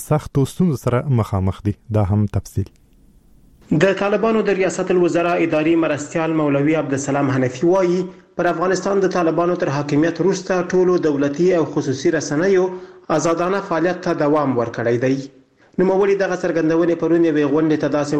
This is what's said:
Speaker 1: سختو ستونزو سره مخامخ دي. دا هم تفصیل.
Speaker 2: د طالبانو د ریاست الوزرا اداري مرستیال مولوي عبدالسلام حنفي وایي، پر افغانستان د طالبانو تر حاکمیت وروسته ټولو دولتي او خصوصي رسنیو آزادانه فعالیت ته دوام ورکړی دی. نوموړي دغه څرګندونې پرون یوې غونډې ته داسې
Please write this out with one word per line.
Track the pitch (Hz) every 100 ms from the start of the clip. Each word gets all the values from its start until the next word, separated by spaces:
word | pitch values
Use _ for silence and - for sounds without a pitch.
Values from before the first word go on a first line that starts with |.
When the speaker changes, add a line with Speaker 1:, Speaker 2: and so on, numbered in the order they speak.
Speaker 1:
سختو | - 151 - 139 131
ستونزو | - 180 131
سره | 127 120 156 120
مخامخ | 104 98 95 - 104
دي. | - - 107
دا | 95
هم | 104 104 101
تفصیل. | - - 95 - _ _ _ _ _ - - - - 151
Speaker 2:
د | 190 190
طالبانو | 202 208 226 220 202
د | 190
ریاست | 185 170 185
الوزرا | 180 175 170 175 175
اداري | 160 156 156 165
مرستیال | 160 147 - 170 160 160
مولوي | 147 139 143 160
عبدالسلام | 139 135 - 139 139 131
حنفي | 127 - 170
وایي، | 190 180 180 180 - - -
پر | 175
افغانستان | 160 180 185 202 196 185
د | 185
طالبانو | 165 165 175 170 170
تر | 139
حاکمیت | 143 143 165 165
وروسته | 170 185 - 185 175
ټولو | 185 185 180 151
دولتي | 139 143 143 180 175
او | 147 156
خصوصي | 143 127 175 160
رسنیو | 123 147 190 185 180 185 - - - 151
آزادانه | 165 165 175 196 185
فعالیت | 160 175 180 180
ته | 151
دوام | 147 151 139 120
ورکړی | 117 117 113 120 131
دی. | 139 - - _ _ _ -
نوموړي | 185 190 202 196
دغه | 185 180
څرګندونې | 180 160 156 160 170 165
پرون | 160 170 165
یوې | 151 147
غونډې | 151 160 151
ته | 151
داسې | 147 143